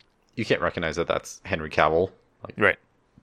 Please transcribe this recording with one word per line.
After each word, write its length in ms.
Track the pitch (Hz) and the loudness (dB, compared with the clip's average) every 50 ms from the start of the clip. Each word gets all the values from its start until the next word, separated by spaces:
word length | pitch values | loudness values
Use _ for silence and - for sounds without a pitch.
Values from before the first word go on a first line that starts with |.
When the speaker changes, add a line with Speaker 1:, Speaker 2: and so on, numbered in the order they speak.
| _ _ _ _ _ _ - | _ _ _ _ _ _ -8
Speaker 1:
you 80 | - 107 | -6 -2
can't 160 | - 123 - | 0 0 0
recognize 340 | 82 85 - - 85 80 76 | 0 -2 -2 -2 -4 -4 -2
that 120 | 85 85 85 | -2 0 0
that's 320 | - 80 - - - - - | 0 -2 -2 -8 -18 -14 -8
Henry 240 | - 101 82 78 78 | -4 -4 -4 -4 -4
Cavill. 420 | - - 78 78 80 80 92 - - _ _ _ _ _ - | 2 4 4 4 4 2 0 0 -4 _ _ _ _ _ -16
Like, 100 | - - | -12 -4
Speaker 2:
Right. 220 | - 107 98 - - _ _ _ _ _ _ _ - | 2 2 2 2 0 _ _ _ _ _ _ _ -20